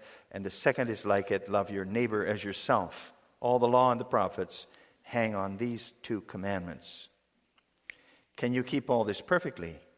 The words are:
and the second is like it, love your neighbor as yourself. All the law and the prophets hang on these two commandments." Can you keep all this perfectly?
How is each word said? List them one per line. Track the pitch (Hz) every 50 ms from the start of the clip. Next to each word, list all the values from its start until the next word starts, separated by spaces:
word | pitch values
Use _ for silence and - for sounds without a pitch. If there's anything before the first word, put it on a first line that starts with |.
| - - - - - -
and | - 98 98
the | 95
second | - - - 143 131 - 127 117
is | 107 - -
like | 104 101 101 95 -
it, | 104 95 - 98
love | 101 101 98 98
your | 101 98 95
neighbor | 95 104 120 123 110 107 104 90
as | 95 107 101 101
yourself. | 101 92 - - - 127 107 90 82 - - - - - _ _ _ _ -
All | - 120 123 123
the | 120
law | 120 123 127 127 127
and | 120 117
the | 127
prophets | - - 110 95 95 - - 92 - - - - - - - - _ _ _
hang | _ - - 120 113 110 104
on | 98 95 98 98
these | 101 120 120 117 110 - - - _
two | - - 117 98
commandments." | - - - 95 95 101 101 92 87 87 73 65 - - - - - - _ _ _ _ _ _ _ _ _ _ _ _ _ _ _ - - _ _ _ _ _ _ _ -
Can | - 131 123
you | 123 127
keep | 123 - 143 139 - -
all | 123 117 110
this | 104 98 -
perfectly? | - - 180 175 - 147 - - 87 82 80 78 - _ _